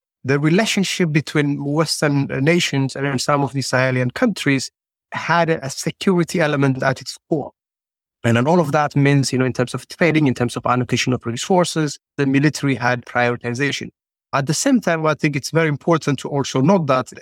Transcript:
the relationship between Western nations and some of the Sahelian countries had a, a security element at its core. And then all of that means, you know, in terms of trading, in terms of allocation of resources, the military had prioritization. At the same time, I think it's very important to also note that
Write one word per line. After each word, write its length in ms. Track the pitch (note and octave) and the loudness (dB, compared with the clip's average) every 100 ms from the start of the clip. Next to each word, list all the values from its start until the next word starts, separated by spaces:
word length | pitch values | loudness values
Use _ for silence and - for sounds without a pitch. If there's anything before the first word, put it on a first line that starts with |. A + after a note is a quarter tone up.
| _ _ | _ _
the 160 | A#2+ C#3+ | 0 2
relationship 720 | D3+ F3 G#3+ - F#3 - F3 | 4 2 2 0 -2 0 0
between 520 | D3+ - D#3 C#3+ C#3+ | 0 0 0 0 0
Western 640 | C#3+ D3 D#3 - D3+ C#3+ C3+ | -2 0 0 0 0 2 0
nations 680 | C3+ C#3 F3 - C#3 C3+ - | 0 2 2 2 0 -2 -2
and 240 | C#3 C3 | -4 -2
some 240 | - D3 | 0 0
of 80 | C3+ | 0
the 80 | C#3 | -2
Sahelian 520 | B2+ B2+ C3 B2+ B2 | -2 0 2 0 -2
countries 580 | - B3 F#3 D3 C3+ - _ _ _ - | 0 -2 0 0 0 -2 _ _ _ -14
had 360 | - - E3+ E3 | -10 0 2 2
a, 160 | D#3+ | 0
a 60 | C3 | -4
security 680 | - - - - F3 E3 F3+ | -6 -6 -4 0 2 0 0
element 420 | D3+ C#3+ C#3 C3 | 0 2 2 2
at 180 | C3+ C3 | -2 -2
its 160 | - - - | -8 -14 -4
core. 220 | D#3+ - _ _ _ _ _ _ _ | -4 -4 _ _ _ _ _ _ _
And 120 | A#2 A2+ | 0 2
then 120 | C3 | 4
all 100 | F3+ | 2
of 140 | D3 | 2
that 240 | D3+ D3 C#3+ | 0 0 2
means, 360 | C#3 C#3 B2+ | 4 4 2
you 60 | B2+ | 0
know, 60 | |
in 80 | C3 | -2
terms 220 | A#2 B2 | 0 -4
of 120 | B2+ - | -4 -10
trading, 400 | - E3+ D3+ D3 | 0 2 4 2
in 80 | |
terms 220 | B2 A#2+ - | 0 -2 -4
of 100 | A2+ | -2
allocation 460 | B2 A#2+ B2 - | -2 0 -2 -2
of 120 | B2 | -2
resources, 760 | A#2+ A#2 - F#3 E3 E3 D3+ - _ - | -4 -6 0 0 2 -2 -4 -6 _ -4
the 100 | C#3 | 0
military 480 | C3+ D3 - C#3+ | 2 2 0 -2
had 300 | A#2+ B2 B2 | 0 0 -2
prioritization. 880 | - A#2+ A#2+ A#2+ A#2+ A#2+ D3 - - _ _ _ - | -4 -2 0 -2 -4 -4 -4 -4 -10 _ _ _ -6
At 140 | C3 C3+ | -4 -2
the 80 | |
same 260 | D#3 - B3 | 0 2 2
time, 260 | F#3 E3 D#3 | 2 0 0
I 80 | |
think 220 | D3 D#3 C#3+ | 0 0 -2
it's 160 | - | -2
very 160 | D#3 D#3+ | 0 0
important 500 | C#3+ - D#3+ - C#3 | -2 0 0 0 -4
to 100 | - | -4
also 320 | C#3+ B2+ C#3 | -6 -2 0
note 280 | C#3 G3 C#3+ | 2 2 2
that 240 | C3 B2+ - | -2 -2 -10